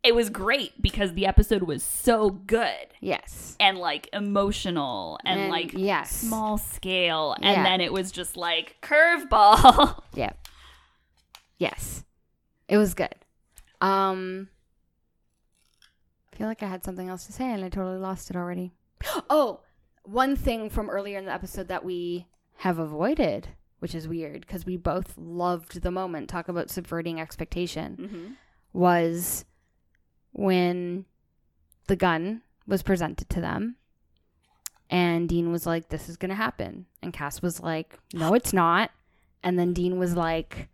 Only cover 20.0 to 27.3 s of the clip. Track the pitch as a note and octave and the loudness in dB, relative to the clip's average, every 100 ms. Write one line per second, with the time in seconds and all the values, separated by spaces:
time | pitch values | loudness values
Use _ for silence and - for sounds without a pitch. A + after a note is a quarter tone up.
20 | - A3 C4+ C#4 - A3+ G#3+ A3+ G#3+ G3+ | -6 0 2 2 -2 -2 -4 -6 -4 -6
21 | G3+ G3+ F#3+ C3+ F#3 - F3+ F3+ F#3 F3+ | -6 -8 -8 -8 -8 -10 -6 -6 -6 -6
22 | F3 F3 F3 _ _ _ F#3 E3 D#3 D3+ | -4 -6 -10 _ _ _ -2 -2 -4 -2
23 | G3 D#4 F#3+ G#2 - - _ _ E3+ E3 | -2 2 0 0 -8 -18 _ _ -10 -8
24 | D#3+ E3 D3+ D3+ - F3+ F#3 F3+ F3 F3+ | -8 -8 -8 -12 -12 -10 -6 -4 -2 -2
25 | F#3 - E3 F3 F3 F3 E3 F3 F3+ F#3 | -4 -12 -12 -4 -2 -2 -6 -6 -4 -4
26 | F#3 D#3+ - F3 E3+ F3 - - E3+ E3+ | -6 -8 -8 -8 -6 -6 -4 -8 -6 -6
27 | E3+ E3 D#3+ | -6 -6 -10